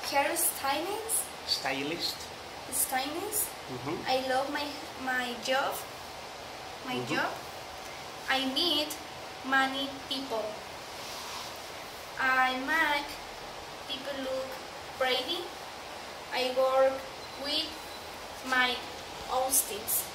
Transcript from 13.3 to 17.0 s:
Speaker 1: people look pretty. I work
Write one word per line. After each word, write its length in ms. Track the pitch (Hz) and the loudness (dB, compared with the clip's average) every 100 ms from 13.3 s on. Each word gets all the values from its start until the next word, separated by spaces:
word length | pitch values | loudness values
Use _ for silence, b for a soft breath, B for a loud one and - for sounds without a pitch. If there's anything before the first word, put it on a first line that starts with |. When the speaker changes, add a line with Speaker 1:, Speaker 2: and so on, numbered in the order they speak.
| - - - - - - | -8 -8 -8 -10 -10 -6
Speaker 1:
people 280 | 277 269 277 | -6 -4 -2
look 260 | 262 262 262 262 - - - - | -2 -2 -2 -6 -8 -10 -10 0
pretty. 420 | 254 254 294 349 - - - - - - - - - | 2 4 2 -2 -4 -8 -10 -10 -10 -8 -8 -10 -4
I 200 | - 254 254 | 0 2 4
work 360 | 262 262 269 269 | 6 8 8 6